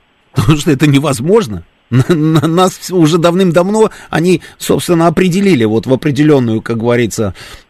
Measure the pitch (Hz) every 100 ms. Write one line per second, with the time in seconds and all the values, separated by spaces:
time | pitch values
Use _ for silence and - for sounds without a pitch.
0 | _ _ _ - 104 160 170 135 151 139
1 | 151 120 151 226 139 90 - _ - 120
2 | 131 165 156 160 160 170 185 - - 180
3 | 156 175 170 180 190 165 185 214 220 -
4 | - 160 175 170 - - - - - 170
5 | 170 175 185 180 196 135 110 110 120 131
6 | 151 127 151 139 117 110 - 117 117 120
7 | 113 - 101 - - -